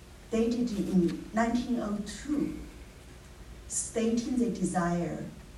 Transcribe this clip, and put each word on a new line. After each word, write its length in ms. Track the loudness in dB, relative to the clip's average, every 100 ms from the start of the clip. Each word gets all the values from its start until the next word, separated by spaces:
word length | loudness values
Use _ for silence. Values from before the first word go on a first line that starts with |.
| -18 -18 -2
dated 400 | 2 4 4 0
in 520 | 2 4 6 6 2 -2
nineteen 480 | 2 2 2 2 0
oh 180 | 0 -2
two 540 | -4 -8 -2 0 0 -2 -10 -14 -16 -16 -18 -18 -18 -18 -16 -16 -6
stating 720 | -4 -2 2 4 2 2 2
the 120 | 2
desire 720 | 2 2 2 2 2 0 -4 -8 -10 -16